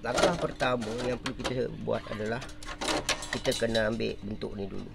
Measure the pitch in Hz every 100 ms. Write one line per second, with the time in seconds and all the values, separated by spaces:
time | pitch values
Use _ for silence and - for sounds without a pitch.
0 | 117 123 180 170 - - 131 123 107 120
1 | 123 123 135 131 127 127 120 - 113 113
2 | - 107 107 117 - - - - - -
3 | - - - 127 - 123 113 113 107 113
4 | 113 104 101 107 - 101 98 139 -